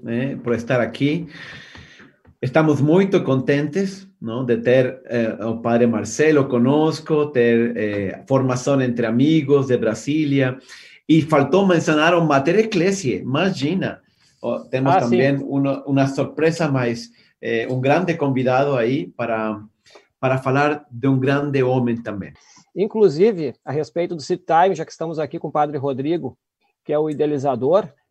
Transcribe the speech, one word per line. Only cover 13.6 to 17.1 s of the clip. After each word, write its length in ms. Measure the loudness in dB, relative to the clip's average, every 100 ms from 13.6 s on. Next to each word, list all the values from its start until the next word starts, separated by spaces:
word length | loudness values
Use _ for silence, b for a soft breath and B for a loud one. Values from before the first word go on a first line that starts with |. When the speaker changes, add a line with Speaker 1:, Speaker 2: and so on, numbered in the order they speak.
| -2 -2 -4 -8 _ _ _ _
Speaker 1:
Ó, 200 | -6 -6
temos 340 | -6 -2 2
Speaker 2:
Ah, 60 | 2
Speaker 1:
também 360 | 2 2 2 0
Speaker 2:
sim. 80 |
Speaker 1:
uma, 400 | -2 -2 -2 -2
uma 220 | -2 0 0
surpresa, 640 | 0 -4 0 0 0 -2
mas, 420 | 0 -2 -4 -10